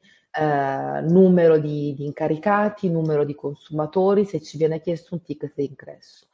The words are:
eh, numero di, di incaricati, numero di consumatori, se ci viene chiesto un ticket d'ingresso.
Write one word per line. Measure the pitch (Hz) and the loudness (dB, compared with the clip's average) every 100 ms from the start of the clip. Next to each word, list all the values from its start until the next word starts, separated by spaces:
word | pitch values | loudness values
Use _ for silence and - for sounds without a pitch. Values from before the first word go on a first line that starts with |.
| _ _ _ | _ _ _
eh, | 156 151 143 135 135 139 143 | -4 0 0 -2 -4 -4 -4
numero | 151 180 185 180 165 156 | 2 6 6 6 6 4
di, | 151 147 147 139 | 2 -4 -6 -6
di | 143 | -8
incaricati, | - 156 156 208 202 208 208 190 | -4 -4 -2 0 0 0 -2 -2
numero | 165 160 147 | -2 0 0
di | 147 147 | -2 -4
consumatori, | 143 143 - 151 156 190 190 202 202 | -10 -10 -8 -6 -2 0 2 2 0
se | 156 | -4
ci | - 147 | -8 -2
viene | 156 160 | -2 -2
chiesto | 170 165 - 165 | -4 -6 -6 -10
un | |
ticket | - 147 147 - | -10 -10 -10 -6
d'ingresso. | 139 143 143 147 - _ _ | -8 -8 -20 -20 -20 _ _